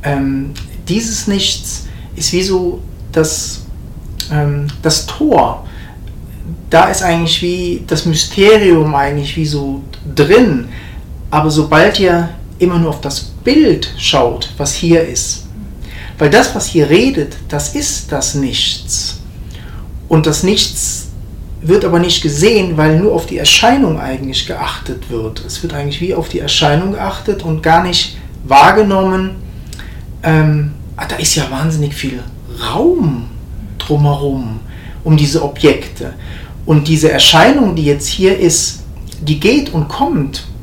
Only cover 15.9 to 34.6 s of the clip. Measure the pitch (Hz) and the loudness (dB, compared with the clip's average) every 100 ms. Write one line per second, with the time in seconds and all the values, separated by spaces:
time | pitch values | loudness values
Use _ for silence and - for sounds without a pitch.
15.9 | - - - 151 214 - 214 - 170 143 | -12 -12 0 4 4 4 -2 0 2 4
16.9 | 170 262 196 143 - - 147 147 294 - | 4 4 0 -4 -6 -6 -4 -4 -4 -4
17.9 | - - 143 - 147 135 107 - - - | -6 -6 -4 -2 -2 -2 0 -2 -4 -4
18.9 | - - - - - - - - - - | -4 -4 -8 -12 -14 -14 -14 -14 -14 -12
19.9 | - - 160 156 147 185 208 - - - | -14 0 2 2 0 2 2 0 -2 -6
20.9 | - - - - - - - 156 196 190 | -6 -10 -12 -12 -14 -12 -8 2 4 4
21.9 | 170 175 - 160 143 202 220 185 156 156 | 2 2 0 0 2 4 4 2 2 4
22.9 | 160 208 165 - - - - 226 269 220 | 4 4 2 -2 -2 2 4 4 4 2
23.9 | 151 131 131 135 131 - 151 135 - - | 0 -4 -6 -4 -4 -4 -6 -6 -8 -10
24.9 | 123 - 117 113 107 - - 165 147 143 | -10 -6 -6 -6 -8 -10 -8 -6 -4 -4
25.9 | 143 175 185 156 180 147 - 147 147 190 | -4 -2 -2 -2 -4 -2 2 4 2 0
26.9 | 208 196 196 - 196 160 156 160 165 180 | -2 -4 -4 -4 -4 -2 -2 4 4 4
27.9 | 175 - - - - - 135 156 202 208 | -2 -4 -8 -14 -12 4 8 8 6 4
28.9 | 196 190 185 190 190 - - - - - | 4 2 0 -2 -6 -12 -14 -14 -14 -14
29.9 | - - - 160 156 156 151 147 147 - | -14 -14 -4 2 4 4 2 0 -4 -12
30.9 | - - - 156 160 131 131 156 156 143 | -10 -8 -4 -2 -2 -2 -2 -2 0 -2
31.9 | - 135 123 123 - - 123 - 175 311 | -2 -6 -6 -10 -12 -12 -8 -4 2 2
32.9 | 349 175 123 117 - - - - - - | 2 0 -2 -6 -12 -12 -12 -12 -10 -2
33.9 | 147 147 143 143 131 117 110 | 2 2 2 -2 -4 -6 -8